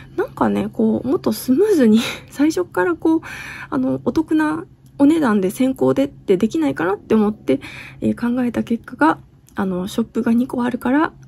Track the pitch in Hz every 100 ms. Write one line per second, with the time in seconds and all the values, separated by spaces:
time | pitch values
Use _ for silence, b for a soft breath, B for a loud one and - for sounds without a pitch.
0 | B - 508 - 220 202 208 - 220 220
1 | 247 370 - 220 - 262 427 349 226 226
2 | - - - - 302 370 359 - 359 320
3 | 330 320 B B B B B 269 262 262
4 | 262 320 320 311 302 320 - - - -
5 | 285 330 262 208 185 - 262 262 262 269
6 | 277 - - 180 220 320 285 269 311 403
7 | - 220 208 214 - 269 B B B B
8 | 214 214 240 247 247 220 214 233 - 247
9 | 294 - - - _ - 190 180 185 -
10 | 226 233 233 233 254 254 247 240 247 285
11 | 320 -